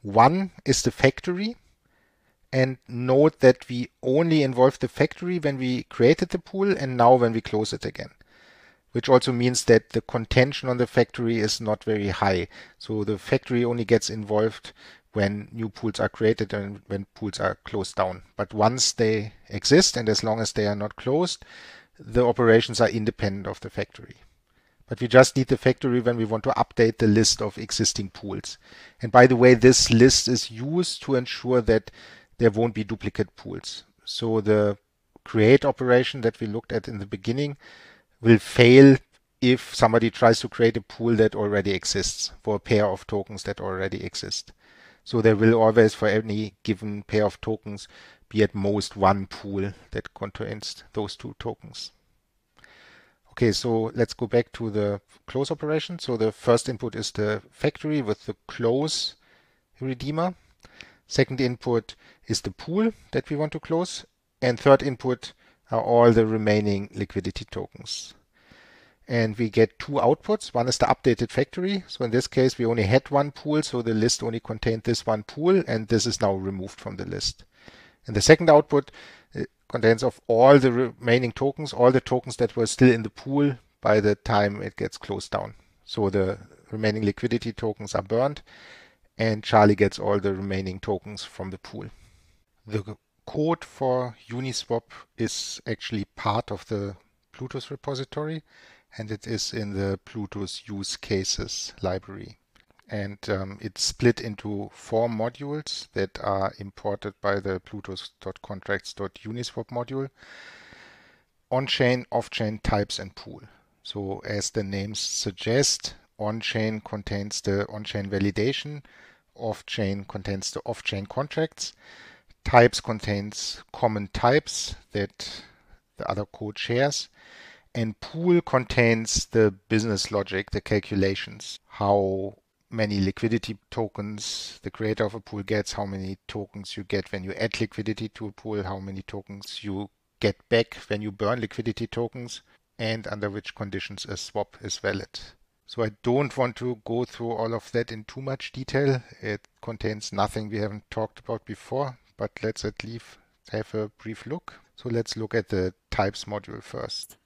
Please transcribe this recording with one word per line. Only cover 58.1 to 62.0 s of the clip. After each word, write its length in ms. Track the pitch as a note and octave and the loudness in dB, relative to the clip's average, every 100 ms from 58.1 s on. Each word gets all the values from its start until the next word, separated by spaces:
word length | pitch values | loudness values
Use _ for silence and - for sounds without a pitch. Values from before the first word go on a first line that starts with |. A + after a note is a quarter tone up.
| G#2+ - | -4 -6
the 100 | G#2+ - | -12 -12
close 640 | - A#2 B2+ D#3 - - - _ _ _ _ _ _ | -4 0 0 -2 -4 -6 -10 _ _ _ _ _ _
redeemer. 560 | C3 B2+ C3 D#3 F3 F3+ _ _ - _ - _ _ | -8 -6 -6 -4 -4 -6 _ _ -20 _ -20 _ _
Second 320 | - C3+ C3 | 0 0 2
input 560 | B2+ B2 - A#2 - - | -2 -2 -2 -2 -2 -20